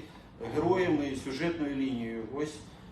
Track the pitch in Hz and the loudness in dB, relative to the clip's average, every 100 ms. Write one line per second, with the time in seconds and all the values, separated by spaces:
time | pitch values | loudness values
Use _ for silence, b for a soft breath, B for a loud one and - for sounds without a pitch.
0 | B B B - 117 151 170 185 175 147 | B B B -8 -2 4 6 6 6 4
1 | 139 127 135 131 170 160 143 135 135 120 | 2 -2 -4 0 0 0 0 0 0 0
2 | 113 113 110 139 151 - - B B | -2 -4 -4 -2 -4 -6 -14 B B